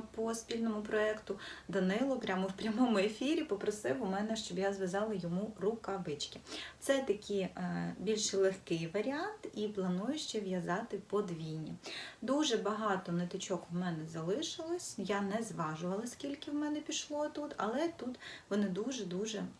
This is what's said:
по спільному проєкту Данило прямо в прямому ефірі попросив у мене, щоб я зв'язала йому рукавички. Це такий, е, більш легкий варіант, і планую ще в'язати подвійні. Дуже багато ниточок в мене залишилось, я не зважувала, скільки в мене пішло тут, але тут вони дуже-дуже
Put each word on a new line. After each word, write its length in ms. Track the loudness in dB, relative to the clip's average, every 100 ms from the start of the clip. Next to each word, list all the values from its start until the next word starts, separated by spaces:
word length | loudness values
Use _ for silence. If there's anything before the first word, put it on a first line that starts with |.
| -6 -2
по 200 | -2 -2
спільному 460 | -2 -2 0 0
проєкту 580 | 0 4 4 2 -2 -6 -8 -12 -2
Данило 500 | 2 4 4 2 2
прямо 300 | 0 2 0
в 40 |
прямому 460 | 0 0 4 6 6
ефірі 460 | 4 2 2 2
попросив 600 | 2 0 0 0 0 0
у 20 | 2
мене, 300 | 2 0 0
щоб 220 | -2 0
я 160 | 2
зв'язала 400 | 2 2 2 2
йому 400 | 0 0 0 0 0
рукавички. 800 | 0 0 -2 -2 -2 -4 -4 -8 -12 -10 -10 -2
Це 220 | 2 4
такий, 380 | 4 0 0 0
е, 560 | 0 -2 -2 0 -2 -2
більш 340 | 0 2 2
легкий 540 | 4 4 4 0 0 0
варіант, 540 | 0 0 0 -2 -6 -8
і 140 | -4 -2
планую 500 | 0 0 2 0 -2
ще 220 | -2 -2
в'язати 580 | 0 0 0 0 0 -6
подвійні. 760 | 0 0 0 -2 -4 -4 -6 -8 -10 -10 -10 -6
Дуже 360 | 0 2 4 2
багато 540 | 2 2 2 2 2
ниточок 560 | 0 0 -2 -2 -2 -2
в 40 | -2
мене 300 | -2 -2 -4
залишилось, 880 | -4 0 0 -2 -4 -4 -4 -4 -4
я 240 | 0 0
не 220 | 2 0
зважувала, 640 | -2 -2 -2 -2 -2 -2 -2
скільки 440 | -6 -6 -6 -4
в 40 | 0
мене 240 | 0 0
пішло 500 | -2 -4 -2 -2 -2
тут, 240 | -2 -6 -2
але 300 | 0 2 0 -2
тут 220 | -8 -8 -10 -12 -2
вони 200 | 2 2
дуже-дуже 760 | 2 -2 -2 -2 -2 -2 -2 -6 -8